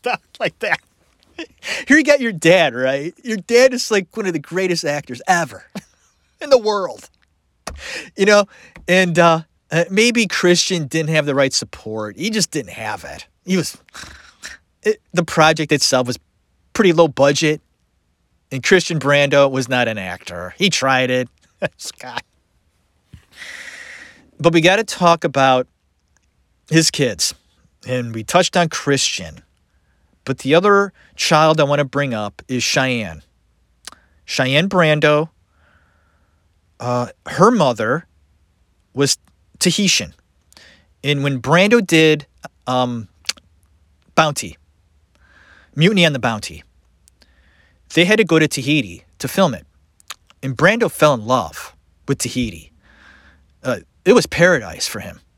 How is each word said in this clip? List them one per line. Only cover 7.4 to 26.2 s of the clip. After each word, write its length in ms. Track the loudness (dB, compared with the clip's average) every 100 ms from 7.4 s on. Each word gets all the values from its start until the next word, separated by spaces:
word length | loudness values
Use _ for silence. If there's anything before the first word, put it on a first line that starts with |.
| _ _ -18 -16 -14 -14 -10 -2
You 100 | 4
know, 200 | 4 2 -6 -20 -10 0
and, 300 | 2 2 4
uh, 220 | 4 4 -2 _ -6
uh, 140 | -2 0
maybe 380 | 2 2 2 -2
Christian 580 | 0 2 2 0 -4 -4
didn't 240 | -4 0
have 160 | 0 0
the 80 |
right 180 | 0 0
support. 640 | -2 -8 -14 -10 -8 -8 -8
He 140 | -6
just 220 | -4 -4
didn't 220 | -6 -10
have 300 | -10 -10 -10
it. 220 | -12 -18 -20 _
He 140 | -4 -4
was, 180 | -4 -10 _ -20 -20 -20 -20 _ -20 -20 _ _
it, 180 | -4 -4 _
the 100 | -4
project 480 | -2 2 4 2 0
itself 340 | 0 0 0 -2
was 140 | -6 _ _ _ _ _
pretty 200 | 0 2
low 140 | 4 2
budget, 520 | 4 2 2 -2 -4 _ _ _ _ _ _ _ _ -12
and 120 | -6
Christian 360 | 2 2 2 -4
Brando 500 | 2 2 4 4 4
was 180 | 2 -2
not 200 | -2 -2
an 100 | -4
actor. 560 | -8 -12 -12 -14 -12 -4
He 120 | -2
tried 400 | 0 0 0 0
it. 180 | -2 -4 _ _
<laughs> 240 | -10 -10 -10
Scott. 460 | -18 -16 -14 -14 -14 _ _ _ _ _ _ _ _ -20 _ -20 -20 -18 -18 -18 -20 -20 -20 -20 _ 0
But 140 | 2
we 80 | 4
gotta 220 | 4 2
talk 400 | -2 0 2 2
about 440 | 0 2 2 2 0 _ _ _ _ _